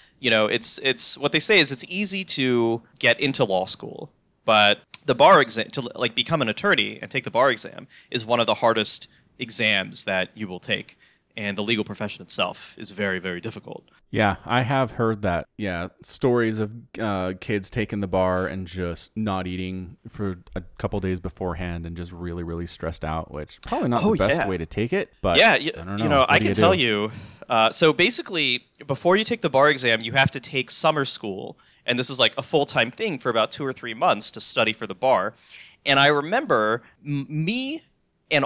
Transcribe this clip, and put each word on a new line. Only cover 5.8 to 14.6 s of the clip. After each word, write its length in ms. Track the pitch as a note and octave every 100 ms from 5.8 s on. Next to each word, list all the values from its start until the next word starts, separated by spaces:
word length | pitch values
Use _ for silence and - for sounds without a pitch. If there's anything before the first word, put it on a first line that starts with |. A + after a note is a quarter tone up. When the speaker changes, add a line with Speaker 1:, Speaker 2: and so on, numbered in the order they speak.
| A#2
Speaker 1:
like, 220 | - A#2+ -
become 260 | A#2+ D#3+
an 60 | A2+
attorney 520 | - G3+ D3+ G2+ A2
and 100 | -
take 140 | C3 A#2
the 60 |
bar 200 | A#2 C3+
exam 380 | A2+ - - C#3 - -
is 160 | A#2+ A2
one 140 | A#2+
of 60 | A2+
the 80 |
hardest 560 | G#2 A#2 A2 G#2 - - _ _ -
exams 680 | A#2+ - A2 G2+ F#2 - -
that 240 | F#2+ F#2 G#2+
you 120 | G2+
will 140 | F2+
take. 360 | - G#2 - - _ _ _ -
And 220 | G#2 G2
the 60 |
legal 200 | G#2 A2+
profession 380 | G2+ G2+ G#2 -
itself 540 | F#2 - F#2 - - -
is 140 | -
very, 260 | F#2+ G2+ F#2
very 240 | F#2 F2
difficult. 480 | A2 A2 - - _ _ -
Speaker 2:
Yeah, 240 | G#2+ G#2 F#2+ -
I 160 | B2